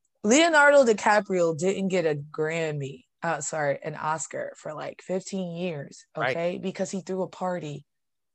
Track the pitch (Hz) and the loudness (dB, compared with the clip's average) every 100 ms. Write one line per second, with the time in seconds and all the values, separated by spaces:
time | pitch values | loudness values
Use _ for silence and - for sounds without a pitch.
0 | _ _ 208 269 339 311 285 285 240 208 | _ _ 4 6 6 6 8 8 6 4
1 | 226 208 202 185 170 156 180 190 190 185 | 4 2 2 2 0 2 0 0 0 0
2 | 160 147 147 - 156 165 160 147 135 151 | 0 -2 -4 -6 -4 -2 -2 -4 -8 -10
3 | _ _ 170 151 151 160 147 139 156 151 | _ _ -4 -4 -4 -2 -2 -2 -6 -6
4 | 156 156 - 139 143 - 160 151 143 - | -4 -4 -6 -8 -10 -10 -12 -10 -10 -12
5 | - 185 - 190 180 170 180 151 165 - | -6 -6 -6 -8 -6 -6 -6 -6 -10 -16
6 | _ - 131 170 170 185 185 - 185 196 | _ -6 -4 -2 -4 -4 -6 -6 -6 -6
7 | 156 185 170 - 185 180 151 147 - _ | -6 -6 -6 -6 -6 -6 -8 -12 -16 _
8 | _ _ _ | _ _ _